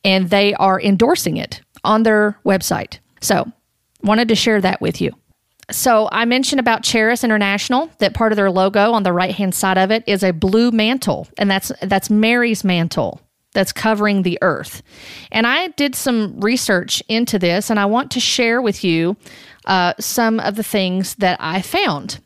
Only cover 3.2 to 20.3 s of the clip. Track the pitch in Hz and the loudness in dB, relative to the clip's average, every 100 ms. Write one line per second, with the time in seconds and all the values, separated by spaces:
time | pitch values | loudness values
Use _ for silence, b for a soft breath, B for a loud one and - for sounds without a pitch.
3.2 | - - - - _ _ _ _ 202 214 | -2 -2 -2 -10 _ _ _ _ 0 2
4.2 | 233 214 233 214 185 - 185 - 165 - | 2 2 2 2 2 -2 -4 -4 -6 -8
5.2 | _ _ _ _ - - 254 220 214 - | _ _ _ _ -12 -2 2 2 2 0
6.2 | 233 247 262 277 240 226 - 233 220 240 | 0 0 0 0 0 0 0 2 2 2
7.2 | 240 214 202 202 - 254 320 _ 196 - | 0 2 0 -2 0 -2 -2 _ -2 2
8.2 | 226 208 196 185 190 202 214 233 190 175 | 0 2 2 2 2 2 2 2 0 0
9.2 | 180 190 196 - 190 190 190 226 226 202 | -2 -2 -4 0 0 2 2 0 0 0
10.2 | 190 165 190 220 240 226 214 262 214 90 | 0 0 2 2 2 2 0 0 -2 -4
11.2 | - - 202 196 - - 190 196 - 214 | -6 -4 0 0 -4 -8 -2 -2 2 2
12.2 | 220 240 240 220 196 175 165 - 107 - | 4 2 0 0 0 0 0 -2 -4 -6
13.2 | _ _ _ 208 185 - 220 214 208 196 | _ _ _ -2 -2 0 -2 0 0 2
14.2 | 180 175 180 147 156 - B B B B | 0 0 -2 -2 -8 -16 B B B B
15.2 | B 220 233 277 370 302 285 262 269 233 | B -2 0 0 -4 -2 -4 -2 -2 -2
16.2 | 208 - 202 247 - 185 170 - - 226 | -2 -2 -2 0 0 0 0 -8 -2 -2
17.2 | 240 208 175 180 208 214 202 226 269 254 | 0 0 0 0 0 0 2 0 -2 -4
18.2 | - - 233 240 240 196 190 165 170 208 | -2 0 0 0 -2 -2 0 0 0 -4
19.2 | B B B B - 185 180 - - - | B B B B -2 2 2 -2 -4 0
20.2 | 226 | 0